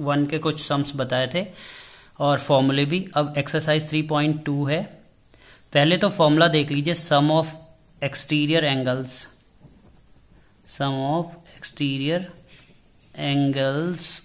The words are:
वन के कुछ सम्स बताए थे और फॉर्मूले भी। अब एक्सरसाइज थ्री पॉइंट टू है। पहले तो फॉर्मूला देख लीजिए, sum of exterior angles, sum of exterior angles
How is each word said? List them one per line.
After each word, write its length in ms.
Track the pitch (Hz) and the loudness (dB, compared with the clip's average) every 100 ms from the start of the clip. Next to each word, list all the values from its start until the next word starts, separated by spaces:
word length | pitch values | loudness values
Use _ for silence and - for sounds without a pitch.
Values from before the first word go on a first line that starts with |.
वन 240 | 143 143 143 | -2 0 0
के 120 | 156 | 0
कुछ 220 | 156 151 | -2 -4
सम्स 300 | - 143 143 139 | -2 -2 -2 -4
बताए 300 | 123 127 131 | -2 0 0
थे 100 | 175 196 - - - - - - - | -2 -6 -10 -20 -20 -20 -20 -18 -2
और 200 | 143 143 | 0 0
फॉर्मूले 460 | 139 139 135 139 | 2 4 4 2
भी। 200 | 143 180 185 147 | 0 -2 -2 -2
अब 180 | 147 147 | -2 -2
एक्सरसाइज 500 | 139 160 156 151 156 | -4 -2 0 0 0
थ्री 120 | 156 151 | -2 0
पॉइंट 320 | 151 151 151 | 0 2 0
टू 200 | 151 143 | -2 -2
है। 180 | 143 156 208 - - _ _ _ - - - | 0 -2 -4 -12 -20 _ _ _ -20 -20 -2
पहले 240 | 147 147 180 | 2 4 4
तो 120 | 202 | 2
फॉर्मूला 400 | - 151 151 170 | 4 4 6 6
देख 220 | 156 147 | 4 2
लीजिए, 240 | 143 147 | -2 -2
sum 360 | 165 - 143 147 | -4 0 4 4
of 200 | 160 156 - - - _ - | 4 0 -6 -20 -20 _ -8
exterior 640 | 139 - - 151 147 165 151 | -8 -8 -2 0 2 2 2
angles, 480 | 135 127 127 127 - - - _ _ - - - - _ - _ - _ _ - - | 0 -2 -2 -6 -12 -20 -20 _ _ -20 -20 -20 -20 _ -20 _ -20 _ _ -16 -6
sum 200 | 139 135 135 | -4 -2 -2
of 260 | 160 170 - - - | -2 -4 -10 -20 -20
exterior 680 | - - 143 135 139 170 180 - - - - - _ _ - - 147 | -16 -6 -4 -2 -2 -2 -4 -14 -20 -20 -20 -20 _ _ -18 -8 -2
angles 840 | 139 139 139 135 143 170 175 - - | 2 2 2 0 0 -2 -6 -8 -12